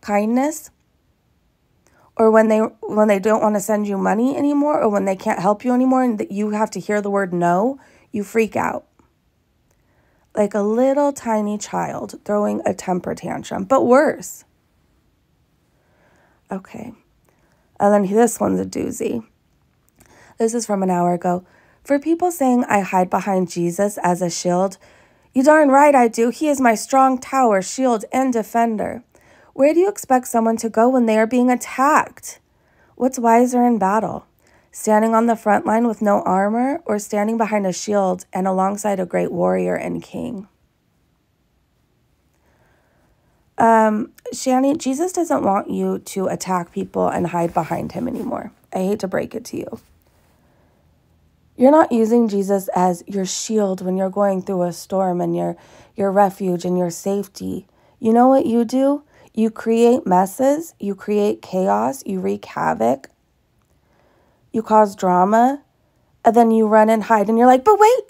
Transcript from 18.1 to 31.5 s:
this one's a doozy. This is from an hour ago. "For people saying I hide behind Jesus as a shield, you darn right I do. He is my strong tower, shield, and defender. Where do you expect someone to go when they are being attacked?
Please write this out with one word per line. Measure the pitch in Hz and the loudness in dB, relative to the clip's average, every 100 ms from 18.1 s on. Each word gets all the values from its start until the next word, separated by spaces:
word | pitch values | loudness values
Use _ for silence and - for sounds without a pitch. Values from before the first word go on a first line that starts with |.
| 208 | 2
this | 233 - | 2 0
one's | 202 185 | -2 -2
a | 190 | -4
doozy. | 190 - - - 233 - _ _ _ _ _ _ _ _ _ - _ | -6 -8 -6 -6 -6 -10 _ _ _ _ _ _ _ _ _ -20 _
This | 226 | -2
is | 233 220 | -2 -4
from | 202 | -2
an | 190 | 0
hour | 175 175 | 0 0
ago. | 175 180 180 - _ _ _ | 0 -2 -4 -6 _ _ _
"For | - 285 | -2 -2
people | 302 330 359 | 0 -2 -2
saying | 339 262 247 247 | 0 0 0 2
I | 208 | 0
hide | 185 190 185 | 0 -2 0
behind | 196 185 190 180 | -2 -2 -2 -2
Jesus | 175 170 175 202 202 | -4 -4 -2 -4 -2
as | 175 175 | -2 -2
a | 180 | -2
shield, | - 180 175 190 190 _ _ _ _ _ | -4 -2 -2 -2 -6 _ _ _ _ _
you | 254 | 0
darn | 269 311 294 | 4 6 6
right | 269 294 | 6 6
I | 285 240 | 6 2
do. | 226 233 | 2 -2
He | 226 302 | 0 -2
is | 269 | 2
my | 254 214 | 2 0
strong | - 262 262 254 | 0 2 2 2
tower, | - 269 247 196 | -4 0 2 2
shield, | 185 - 262 226 - | -2 -2 0 0 -2
and | 254 262 | -2 0
defender. | 233 202 233 233 214 87 143 - _ _ _ _ | -2 -2 -2 0 -2 -6 -8 -16 _ _ _ _
Where | - 277 | 2 2
do | 320 | 4
you | 381 | 2
expect | 403 - 254 247 | -2 0 0 0
someone | 233 226 226 | -2 0 -2
to | 226 | -2
go | 220 240 | 2 2
when | 262 226 | 4 2
they | 214 | 2
are | 226 | 2
being | 254 | 2
attacked? | 247 | 2